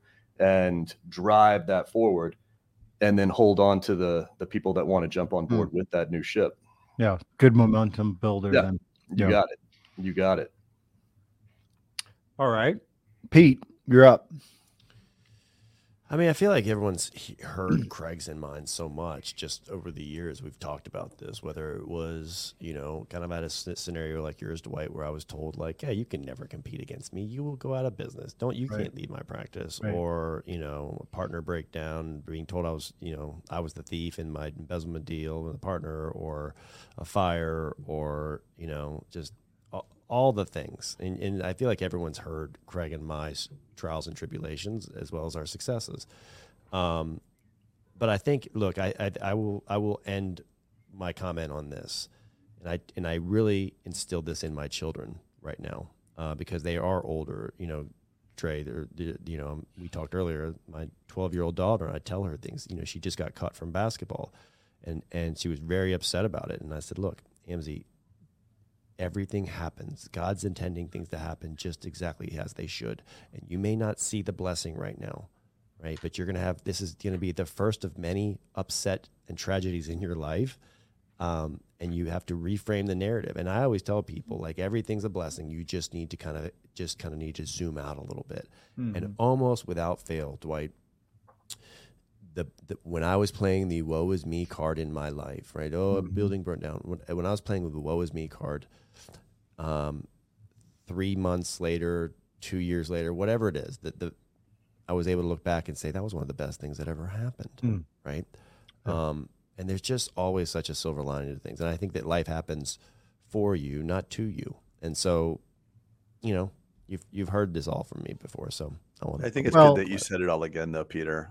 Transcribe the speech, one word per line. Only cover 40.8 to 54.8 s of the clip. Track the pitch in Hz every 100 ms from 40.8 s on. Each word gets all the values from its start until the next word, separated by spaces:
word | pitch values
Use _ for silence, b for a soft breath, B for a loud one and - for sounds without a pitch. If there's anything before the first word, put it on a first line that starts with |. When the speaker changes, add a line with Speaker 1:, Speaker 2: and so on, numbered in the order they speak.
| - -
Speaker 3:
And, | 92 92
and | 98 98
I | 87
feel | 92 127
like | 101
everyone's | 92 87 82 76
heard | 87 78 73 - -
Craig | 92 80
and | 78 78
my | 76 76
s-, | 73 - - _ -
trials | 87 80 78
and |
tribulations | 80 82 80 76 78 101 113 -
as | - -
well | 82
as | 80 80
our | 78
successes. | - - 117 - - - b b b b b -
Um, | 95 87 82 80 80 - _ _ _ _ _ _ -
but | 113
I | 101
think, | - 139 -
look, | 107 98 95
I, | 95 -
I, | 101 -
I | 98
will, | 104 107 101 -
I | 104
will | 104 101
end | - 98 95 85 - _ _ _ _
my | 98 90
comment | - 90 82 80
on | 73 73
this, | 71 - - - _ - _ _ -
and | 85
I, | 85 -
and | - 85
I |
really | 85 87 107 110 98 98 - 92
instilled | 85 - 87 80
this | 80
in | 82
my | 73 73
children | -